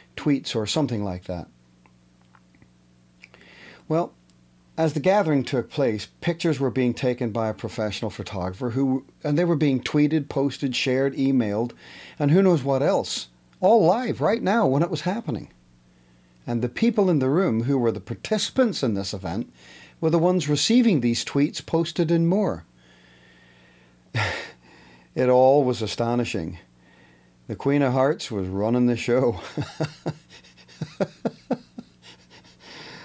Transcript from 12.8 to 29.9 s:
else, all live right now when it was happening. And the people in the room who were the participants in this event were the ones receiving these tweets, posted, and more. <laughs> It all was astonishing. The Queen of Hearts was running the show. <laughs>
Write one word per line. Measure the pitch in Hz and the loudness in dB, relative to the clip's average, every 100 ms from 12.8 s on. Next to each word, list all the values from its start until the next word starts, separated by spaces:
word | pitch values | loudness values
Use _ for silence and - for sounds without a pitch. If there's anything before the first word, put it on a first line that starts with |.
else, | 147 190 101 - - _ _ - | 2 0 -2 -6 -10 _ _ -2
all | 185 226 | 4 6
live | 165 220 247 110 | 6 2 0 -2
right | 147 226 | 0 0
now | 180 226 165 | 0 2 4
when | 135 | 2
it | 170 | 0
was | 165 | -2
happening. | 175 214 196 107 55 _ _ _ _ _ _ _ _ _ - | -4 -4 -4 -6 -8 _ _ _ _ _ _ _ _ _ -6
And | 120 | -2
the | 117 | -2
people | - 233 220 190 | 0 0 2 2
in | 160 | 2
the | 131 | 2
room | 151 185 113 | 2 2 0
who | 120 139 | 0 2
were | 117 | 2
the | 101 | 0
participants | - 107 - 214 - - 240 165 | -6 -10 -4 -4 -2 0 0 0
in | 127 | -2
this | 98 98 | -2 -4
event | 98 92 95 - - - - - - | -6 -6 -6 -8 -12 -20 -20 -20 -4
were | 160 | 0
the | 165 | 2
ones | 175 180 147 | 2 2 0
receiving | 147 - 233 233 160 | 0 2 4 4 4
these | 120 117 | 2 -2
tweets, | - 143 143 - | -2 0 0 -2
posted, | - 165 165 - 160 | -4 -2 -2 -2 0
and | 170 165 | 2 2
more. | 196 190 87 - | 2 0 -4 -10
<laughs> | _ _ - - - - - - - - _ _ _ _ 113 101 - - - - - - - _ | _ _ -20 -20 -20 -20 -20 -20 -20 -20 _ _ _ _ -4 -4 -4 -10 -18 -20 -20 -20 -20 _
It | - 127 | 0 4
all | 127 131 143 | 6 6 6
was | 127 113 | 4 0
astonishing. | 107 - 117 120 117 104 82 90 - _ _ _ - _ _ _ - | -2 -2 0 0 0 -4 -6 -10 -16 _ _ _ -20 _ _ _ -12
The | 107 | -6
Queen | 139 143 | 0 2
of | 139 | 2
Hearts | 131 135 160 - | 2 0 0 -6
was | 107 92 | -6 -4
running | 95 107 123 123 | -2 0 2 2
the | 120 | 0
show. | - 120 127 | 0 2 2
<laughs> | 92 - - - - 151 | -2 -8 -8 -8 -6 -8